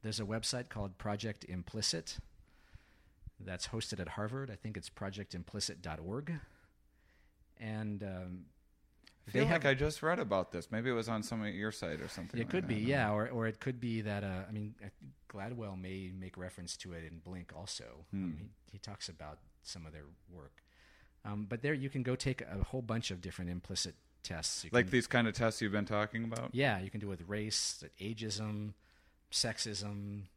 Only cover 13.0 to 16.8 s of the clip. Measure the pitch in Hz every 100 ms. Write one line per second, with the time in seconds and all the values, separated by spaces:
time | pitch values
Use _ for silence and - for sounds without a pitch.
13 | 110 104 113 123 113 110 - 123 120 113
14 | 107 101 101 92 98 107 104 - 98 -
15 | 139 - - 104 101 120 107 95 92 95
16 | 92 92 92 92 90 - 87 -